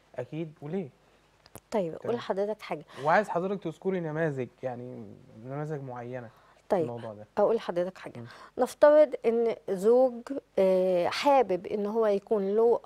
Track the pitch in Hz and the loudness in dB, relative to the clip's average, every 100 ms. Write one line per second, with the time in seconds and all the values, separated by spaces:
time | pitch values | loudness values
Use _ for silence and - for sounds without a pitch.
0 | _ - 123 156 160 151 147 190 143 _ | _ -14 -10 -10 -10 -12 -10 -8 -8 _
1 | _ _ _ _ _ - - 220 170 - | _ _ _ _ _ -20 -6 -4 -4 -6
2 | - 233 - 190 202 214 - 160 - 120 | -6 -6 -4 -4 -4 -6 -10 -12 -12 -6
3 | 143 190 208 170 190 202 170 - 190 190 | 2 2 2 -4 -4 -6 -8 -6 -4 -4
4 | 160 156 160 131 120 - 127 120 123 123 | -4 -2 -2 -2 -8 -8 -10 -8 -12 -14
5 | 101 101 98 110 127 139 151 151 135 120 | -16 -20 -20 -18 -12 -8 -8 -8 -10 -12
6 | 120 127 113 _ _ _ - 190 143 117 | -10 -12 -14 _ _ _ -2 0 0 -6
7 | 117 104 107 - 202 226 - 175 180 - | -12 -14 -8 0 2 2 -2 -4 -4 -6
8 | 156 120 117 - - - 254 - 294 302 | -16 -14 -16 -18 -14 -4 -2 6 8 8
9 | 302 - 233 233 233 - - 190 208 247 | 6 2 0 2 0 -2 -6 0 4 6
10 | 262 233 240 277 _ - 190 185 185 175 | 4 0 -10 -12 _ 2 4 4 2 2
11 | 175 - 285 277 208 180 190 214 208 226 | 0 0 4 4 4 -2 -4 -4 -2 0
12 | 220 196 - 214 196 214 233 220 | 0 0 0 -2 0 2 2 2